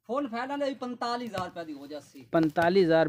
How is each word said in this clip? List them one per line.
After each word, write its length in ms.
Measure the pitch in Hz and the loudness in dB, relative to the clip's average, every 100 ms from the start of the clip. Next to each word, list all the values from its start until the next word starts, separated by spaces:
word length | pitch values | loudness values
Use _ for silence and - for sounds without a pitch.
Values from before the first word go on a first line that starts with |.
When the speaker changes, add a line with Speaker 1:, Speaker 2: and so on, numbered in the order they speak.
| - | -6
Speaker 1:
ਫੁੱਲ 200 | 254 285 | -6 -4
ਫਾਈਨਲ 340 | 226 262 285 | -6 -6 -4
ਇਹ 120 | 277 269 | -4 -4
ਪੰਤਾਲੀ 500 | 247 240 240 240 247 | -10 -8 -6 -6 -6
ਹਜ਼ਾਰ 200 | 196 180 | -6 -8
ਰੁਪਏ 180 | 175 | -8
ਦੀ 80 | 165 | -12
ਹੋ 140 | 143 143 | -12 -12
ਜਾਸੀ। 400 | 147 - 139 127 | -14 -16 -20 -2
Speaker 2:
पैंतालीस 540 | 170 160 147 170 190 175 | 2 2 2 4 6 6
हज़ार, 220 | 160 | 6